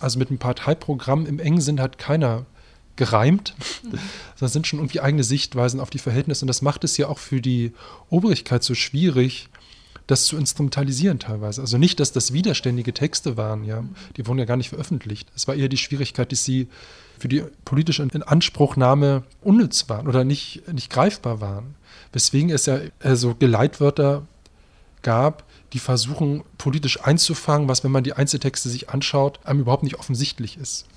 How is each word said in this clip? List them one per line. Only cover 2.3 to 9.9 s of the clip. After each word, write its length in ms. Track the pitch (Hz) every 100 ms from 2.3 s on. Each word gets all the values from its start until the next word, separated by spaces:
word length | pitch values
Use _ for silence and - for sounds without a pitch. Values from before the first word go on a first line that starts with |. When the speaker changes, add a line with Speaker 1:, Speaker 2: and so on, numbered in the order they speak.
| 113 131 - - - _ -
Speaker 1:
gereimt, 580 | 127 110 123 196 - - - -
Speaker 2:
Mhm. 140 | 240 - 196 - -
Speaker 1:
sondern 180 | - 127
sind 140 | 139 160
schon 140 | 151
irgendwie 200 | 151 -
eigene 220 | 139 147
Sichtweisen 560 | 117 139 - 127 123 131
auf 120 | 127
die 100 | 135
Verhältnisse. 440 | - 117 143 -
Und 40 | 135
das 120 | 123
macht 220 | 139 -
es 140 | 156 -
ja 100 | 143
auch 120 | 143
für 220 | - 131
die 320 | 123 123 117 - - - -
Obrigkeit 540 | 165 214 160 - 123
so 100 | -
schwierig, 760 | 123 - 139 180 127 127 - - - - - -